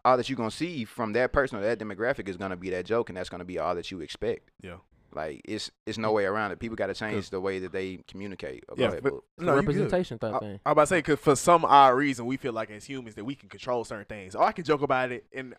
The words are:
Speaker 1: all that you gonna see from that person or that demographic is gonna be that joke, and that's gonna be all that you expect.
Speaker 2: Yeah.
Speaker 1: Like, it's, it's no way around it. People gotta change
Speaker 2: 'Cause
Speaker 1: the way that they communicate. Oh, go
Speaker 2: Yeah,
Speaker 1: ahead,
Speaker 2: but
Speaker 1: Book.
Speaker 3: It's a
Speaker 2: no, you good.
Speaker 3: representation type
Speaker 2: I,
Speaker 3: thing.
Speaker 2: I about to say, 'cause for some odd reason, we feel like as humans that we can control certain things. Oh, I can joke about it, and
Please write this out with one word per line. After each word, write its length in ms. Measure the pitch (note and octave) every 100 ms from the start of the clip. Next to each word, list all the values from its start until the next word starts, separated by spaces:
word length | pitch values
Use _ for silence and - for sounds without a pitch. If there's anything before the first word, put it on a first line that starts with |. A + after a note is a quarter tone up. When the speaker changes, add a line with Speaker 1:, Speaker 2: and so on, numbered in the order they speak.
Speaker 1:
all 120 | A#2+ B2+
that 140 | A#2+
you 60 | B2+
gonna 160 | A2+
see 320 | - E3+ D#3+
from 280 | G#2+ - A2
that 180 | A2 B2+
person 260 | D3 C3 A2
or 40 |
that 180 | G#2 A#2
demographic 480 | G#2+ F#2+ A#2 C#3 G2
is 80 | F2+
gonna 200 | G2 F2+
be 140 | F#2
that 160 | F2+ F#2
joke, 240 | A2+ A2+
and 60 | F#2
that's 120 | F2+
gonna 160 | F2+
be 140 | F2 E2+
all 160 | D#2+
that 160 | F2 -
you 100 | F#2
expect. 480 | D2+ - G#2 A2 - _
Speaker 2:
Yeah. 140 | F#2 F2 _ _ _
Speaker 1:
Like, 300 | - D#2 C2 -
it's, 240 | G#2+ - - -
it's 100 | A2
no 160 | A2
way 140 | G#2+ F#2+
around 260 | G#2+ G#2
it. 60 | E2+
People 180 | A#2 A2
gotta 160 | G2
change 220 | F#2+ A2 G#2
Speaker 2:
'Cause 140 | F#2+
Speaker 1:
the 100 | F#2+
way 200 | F#2+ F#2+
that 120 | F#2
they 280 | F#2+ F#2+ F#2 -
communicate. 560 | G2 G2+ F#2 C#2+ B1+ -
Oh, 60 |
go 80 | -
Speaker 2:
Yeah, 60 | A#2
Speaker 1:
ahead, 120 | F#2
Speaker 2:
but 100 | C3+
Speaker 1:
Book. 100 | C2 - -
Speaker 3:
It's 40 |
a 40 | F3
Speaker 2:
no, 80 |
you 80 | C#3
good. 60 | C#3+
Speaker 3:
representation 500 | E3+ D#3 F3+ F#3 A#2
type 160 | A2+
Speaker 2:
I, 40 | G#2
Speaker 3:
thing. 220 | G#2 G2 -
Speaker 2:
I 40 |
about 100 | D3+
to 40 | D3
say, 140 | F3
'cause 180 | D3+ C#3+
for 160 | -
some 300 | D#3 - E3+
odd 300 | D#3+ C#3 C3+
reason, 320 | B2 C#3+ B2+ A#2
we 100 | C3+
feel 160 | C3+
like 180 | A2 A2
as 140 | G#2+
humans 300 | - C#3 A#2
that 100 | G#2
we 100 | A2
can 140 | C#3 G2+
control 360 | G2+ - B2
certain 200 | A2+ A2
things. 320 | G#2 G#2+ F#2 G#2+
Oh, 60 |
I 100 | F3+
can 120 | G#3+
joke 180 | D3 D3
about 280 | C#3 C3 B2+
it, 140 | B2 -
and 220 | C3 C3